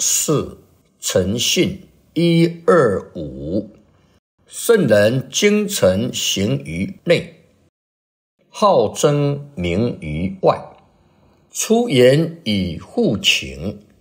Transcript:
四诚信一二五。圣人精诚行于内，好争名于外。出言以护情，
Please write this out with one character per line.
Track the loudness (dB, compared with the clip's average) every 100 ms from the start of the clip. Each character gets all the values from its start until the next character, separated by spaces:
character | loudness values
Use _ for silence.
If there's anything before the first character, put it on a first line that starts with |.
四 | -4 -2 -2 -2 -4 -12 _ _ _ _
诚 | -2 -2 0 -2
信 | -2 0 0 -2 -16 _ _
一 | -2 2 4 2 0 2
二 | 4 4 0 -6
五。 | -12 -12 -10 -6 -6 -6 -16 _ _ _ _ _ _ _
圣 | -14 2 2 6
人 | 4 4 2 -4
精 | 0 2 2 -2
诚 | 2 2 2 -2
行 | -4 -4 -2 -2 -2
于 | -4 -6 -6 -6
内， | 0 0 0 -16 _ _ _ _ _ _ _ _ _ _ _
好 | -2 2 4 2
争 | 0 0 2 -2 -4 -10
名 | -8 -4 0 -2 -4
于 | -8 -6 -6 -2
外。 | -2 -2 -6 -20 _ _ _ _ _ _ _
出 | -10 0 0 2
言 | 4 6 4 0 -6
以 | -4 -2 -2 -6
护 | -10 -2 -2 0
情， | 0 -2 -4 -10 -10 -10 _ _